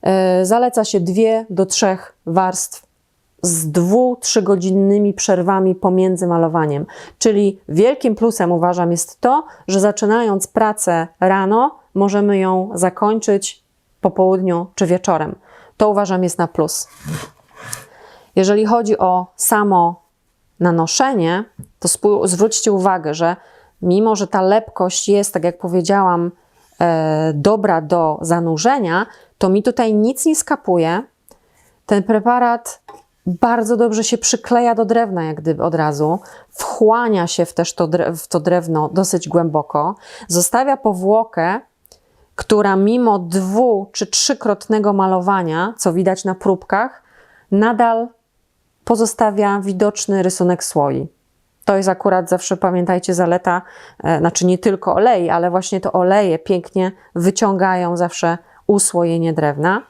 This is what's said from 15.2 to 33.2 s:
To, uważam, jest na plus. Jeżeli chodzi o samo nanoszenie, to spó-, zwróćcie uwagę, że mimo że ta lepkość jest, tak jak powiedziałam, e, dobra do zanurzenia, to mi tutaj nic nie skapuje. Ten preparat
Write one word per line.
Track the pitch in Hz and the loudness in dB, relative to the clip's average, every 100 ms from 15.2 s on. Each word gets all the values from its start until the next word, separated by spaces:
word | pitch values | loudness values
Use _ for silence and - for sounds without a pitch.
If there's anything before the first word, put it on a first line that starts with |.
| 156 - _ - - _ | -2 -10 _ -20 -20 _
To, | 214 | 0
uważam, | 208 202 185 | 2 0 0
jest | 180 - | -2 -2
na | 170 | -4
plus. | - 156 - - - 147 151 - _ _ - - - - - - - _ - | 0 -2 -2 -10 -14 -10 -10 -12 _ _ -20 -14 -14 -16 -20 -20 -20 _ 0
Jeżeli | 190 208 214 | 2 2 2
chodzi | 233 214 214 | 0 0 0
o | 185 180 180 _ | 2 0 -2 _
samo | - 214 208 190 170 180 _ _ _ _ _ _ | 0 2 2 2 2 -2 _ _ _ _ _ _
nanoszenie, | 180 170 160 - 262 254 165 180 220 _ - _ | 0 2 0 0 0 2 0 -2 -6 _ -20 _
to | 180 | -6
spó-, | - 208 202 - | 0 0 0 0
zwróćcie | 175 220 226 - | 0 0 0 0
uwagę, | 196 185 185 156 | 2 2 0 -4
że | 156 170 180 - - _ _ | -2 -2 -2 -10 -20 _ _
mimo | 180 185 220 214 | 0 2 2 0
że | 196 | 0
ta | 202 | 0
lepkość | 190 208 220 - 185 - - | 2 2 0 -4 -2 -2 0
jest, | 202 202 | 0 0
tak | 185 | -2
jak | 170 175 | -4 -4
powiedziałam, | 185 180 170 196 190 175 170 - _ _ _ _ | -2 -2 2 2 2 2 -2 -6 _ _ _ _
e, | 170 165 156 156 160 | 0 0 0 0 0
dobra | 147 147 214 202 165 | 0 0 2 2 0
do | 156 175 160 151 | 0 0 0 -2
zanurzenia, | 165 170 170 160 226 277 190 170 214 - _ _ | -2 -2 0 0 0 0 0 -2 -2 -10 _ _
to | 190 | 0
mi | 196 | 2
tutaj | 214 240 226 | 0 0 0
nic | 214 220 262 320 | 2 0 0 0
nie | 311 | -2
skapuje. | - 285 - 180 160 175 269 _ _ _ _ _ _ _ - | -2 -4 0 0 2 -2 -6 _ _ _ _ _ _ _ 0
Ten | 202 | 0
preparat | 190 214 214 247 240 233 240 - - - _ _ | 2 0 2 0 2 -2 -6 -18 -20 -20 _ _